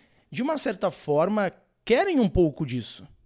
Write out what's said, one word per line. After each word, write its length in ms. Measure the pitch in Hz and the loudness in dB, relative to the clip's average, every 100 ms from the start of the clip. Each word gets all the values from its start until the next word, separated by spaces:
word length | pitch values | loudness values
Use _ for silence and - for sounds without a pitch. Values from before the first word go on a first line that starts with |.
| _ _ _ | _ _ _
de 120 | 139 | -6
uma 140 | 262 302 | -4 -2
certa 340 | 269 190 190 | -4 -4 -4
forma, 600 | - - 147 175 214 190 - _ _ | -4 -2 0 2 0 -4 -6 _ _
querem 340 | - 240 392 311 | 0 2 2 2
um 100 | 202 | 2
pouco 360 | - 165 - | 4 2 0
disso. 420 | 147 123 107 - 92 _ | -6 -6 -8 -14 -20 _